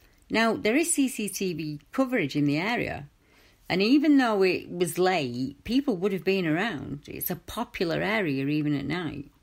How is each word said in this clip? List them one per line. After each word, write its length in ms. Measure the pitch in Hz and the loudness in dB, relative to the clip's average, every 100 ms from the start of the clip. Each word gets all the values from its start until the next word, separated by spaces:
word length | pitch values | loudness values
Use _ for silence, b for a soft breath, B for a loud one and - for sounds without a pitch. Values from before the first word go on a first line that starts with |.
| b b _ | b b _
Now, 240 | 202 226 202 | 2 2 2
there 200 | 208 262 | 2 2
is 180 | 330 | 2
C 140 | - 262 | 0 0
C 220 | - 202 | -2 -6
T 240 | - 190 | -4 -4
V 260 | 160 156 147 - | -4 -6 -8 -6
coverage 440 | - 262 247 143 151 | -2 0 0 0 0
in 100 | 143 | 0
the 120 | 147 | 0
area, 500 | 196 233 131 - 143 _ b b b b - | -2 -4 -4 -8 -12 _ b b b b -4
and 140 | 175 | 2
even 340 | 208 285 302 277 | 4 6 6 6
though 240 | 240 208 | 4 4
it 260 | 185 170 - | 2 2 -4
was 300 | 175 175 160 | -4 -2 2
late, 680 | 185 180 131 120 131 - | 2 2 -2 -4 -6 -6
people 320 | - 254 277 185 | -2 0 2 0
would 140 | 196 | -2
have 120 | 190 | 0
been 240 | 170 190 170 | 0 0 2
around. 560 | 156 226 156 - 143 - | 0 0 -4 -8 -10 -12
It's 220 | - - | -10 -8
a 60 | 175 | -8
popular 680 | - - 240 - 175 151 | -8 -8 -8 -4 -2 0
area 460 | 180 220 175 135 135 | -2 0 0 -2 0
even 280 | 151 147 143 | 0 0 -2
at 100 | - | -2
night. 440 | 170 156 - - _ | -4 -4 -8 -14 _